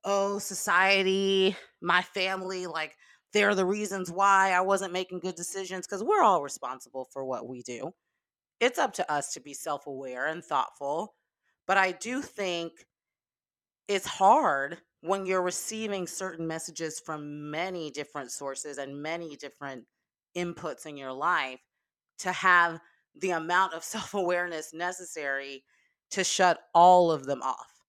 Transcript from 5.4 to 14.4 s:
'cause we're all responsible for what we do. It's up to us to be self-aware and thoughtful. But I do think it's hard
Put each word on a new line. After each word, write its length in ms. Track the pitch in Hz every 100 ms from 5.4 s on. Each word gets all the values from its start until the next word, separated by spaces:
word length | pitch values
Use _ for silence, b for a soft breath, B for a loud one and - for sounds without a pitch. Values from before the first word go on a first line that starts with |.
| 170 190 190 190 -
'cause 160 | 196
we're 200 | 240 415
all 200 | 247 180
responsible 640 | 143 - 127 127 - 135 127
for 200 | 139 135
what 220 | 123 117
we 160 | 127
do. 300 | 127 120 135 - _ _ _ _ _ _
It's 200 | 247 247
up 140 | 269 -
to 160 | -
us 220 | 147 -
to 60 | -
be 140 | 147
self-aware 760 | 139 170 143 - 135 135 123 143
and 160 | 160
thoughtful. 720 | 165 143 - - 139 156 202 _ _ _ _ _ -
But 100 | 196
I 140 | 190
do 300 | 180 226 254
think 680 | 269 - 190 170 165 _ _ _ _ _ _ _ _ _ _ _ -
it's 200 | 196 -
hard 760 | - 196 262